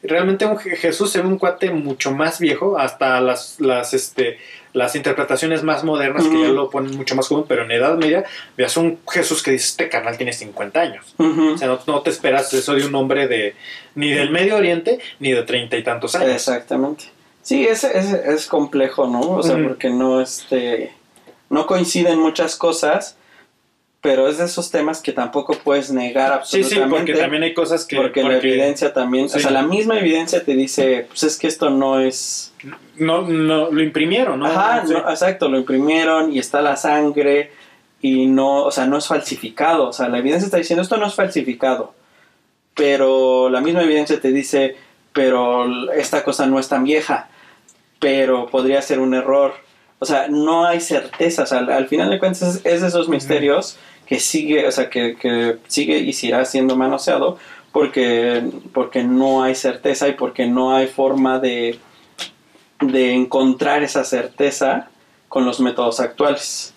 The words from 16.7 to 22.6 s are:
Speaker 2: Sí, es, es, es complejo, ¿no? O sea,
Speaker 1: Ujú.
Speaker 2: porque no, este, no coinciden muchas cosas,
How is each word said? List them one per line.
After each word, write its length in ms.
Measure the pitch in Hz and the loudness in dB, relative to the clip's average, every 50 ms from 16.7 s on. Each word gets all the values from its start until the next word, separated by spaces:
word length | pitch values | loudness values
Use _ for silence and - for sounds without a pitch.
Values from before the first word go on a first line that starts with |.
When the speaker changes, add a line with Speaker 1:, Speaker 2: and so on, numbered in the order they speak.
| 139 131 131 143 151 151 - - _ _ _ _ _ _ | -2 -2 -2 -2 -4 -8 -12 -20 _ _ _ _ _ _
Speaker 2:
Sí, 240 | _ - 269 277 262 | _ -2 0 2 2
es, 180 | 226 220 220 - | 2 2 2 0
es, 260 | 262 - 190 190 202 | 0 0 0 0 0
es 360 | 202 180 - 135 151 156 151 - | -2 -2 0 0 -2 -2 -2 -2
complejo, 600 | - 156 143 139 - 143 135 131 - - 139 127 | -2 -2 -2 0 0 0 0 0 0 -2 -2 0
¿no? 140 | 120 120 | 0 -2
O 220 | 131 165 185 185 - | 0 0 0 0 2
sea, 120 | 165 135 | 2 2
Speaker 1:
Ujú. 80 | 156 156 135 | 2 0 -2
Speaker 2:
porque 200 | 131 - - 131 | -2 -2 -2 -2
no, 280 | 123 123 131 131 131 131 | 0 0 2 2 2 2
este, 720 | 131 127 - - - - - 127 123 120 120 113 - - - _ _ _ _ _ _ - - _ _ _ | 0 -2 -6 -12 -6 -2 -2 -2 0 0 -2 -4 -4 -8 -12 _ _ _ _ _ _ -20 -20 _ _ _
no 160 | 139 147 156 - | -2 -2 0 0
coinciden 520 | 196 185 175 170 - 180 175 175 165 160 | 0 0 0 0 0 2 2 4 4 4
muchas 360 | 160 160 156 - 165 160 - | 2 2 2 0 -2 -2 -2
cosas, 600 | - | 0